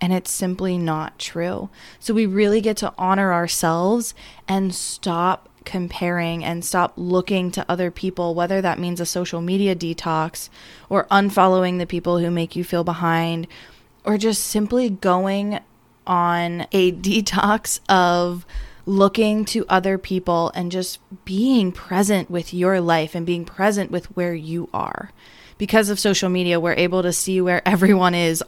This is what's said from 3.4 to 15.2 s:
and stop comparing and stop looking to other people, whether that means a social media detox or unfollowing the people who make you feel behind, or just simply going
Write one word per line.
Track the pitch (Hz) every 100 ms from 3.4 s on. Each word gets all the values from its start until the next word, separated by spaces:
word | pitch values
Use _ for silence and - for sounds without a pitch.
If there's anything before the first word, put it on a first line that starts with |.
| 170 - 170 165 185 233 226 - - - -
and | 190 190
stop | 175 - - 196 170 175 185 - _
comparing | - 190 175 - 175 175 165 170
and | 151 170
stop | 175 185 175 -
looking | 175 185 185 196 180
to | 175 -
other | 180 180
people, | - 185 185 175
whether | 170 175 196
that | 185 -
means | 175 175
a | 170
social | 180 180 170
media | 170 190 196
detox | 175 170 165 175 160 160 - - - - - -
or | 196 -
unfollowing | 196 202 196 190 185 180 180
the | 175
people | 175 170 175
who | 170
make | 175 170 175
you |
feel | 175 175
behind, | 170 165 170 165 165 165 165 - - - _ _
or | - 208
just | 220 208
simply | - 214 208 240 254
going | 190 190 180